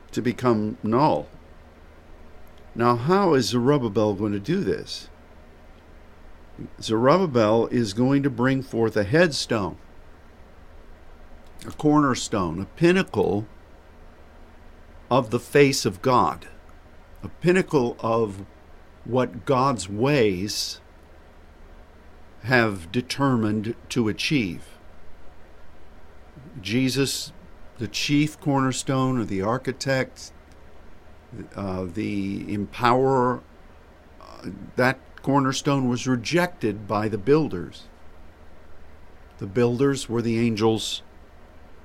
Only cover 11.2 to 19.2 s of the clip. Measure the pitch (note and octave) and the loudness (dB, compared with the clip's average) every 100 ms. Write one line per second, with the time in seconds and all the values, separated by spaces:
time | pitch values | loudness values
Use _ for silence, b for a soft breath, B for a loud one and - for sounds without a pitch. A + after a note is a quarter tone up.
11.2 | - - - - - - D3+ D3 C#3+ A#2 | -20 -20 -20 -16 -14 -2 2 4 4 0
12.2 | - G#2+ F2 E2 G2 - E3+ F#3 F#3 G#2 | -2 -2 -2 -4 -8 2 4 4 2 0
13.2 | F2 G2+ A2 - - - - - - - | 0 0 -4 -14 -20 -20 -20 -20 -20 -20
14.2 | - - - - - - - - - B2+ | -20 -20 -20 -20 -20 -20 -20 -14 0 2
15.2 | A#2 A#2+ - C#3+ C#3+ C3 A#2 F#2+ C3 B2 | 2 -2 2 4 6 4 -2 0 2 4
16.2 | E2+ - - - - - - - - - | 4 0 -12 -20 -20 -20 -20 -20 -20 -14
17.2 | - - E3 F#3 - D#3 A#2+ - A2+ A2+ | -14 -2 2 2 2 0 0 -2 0 0
18.2 | A2 G2 G2 - - - - - - B2 | 0 -4 -14 -20 -20 -20 -20 -18 -4 0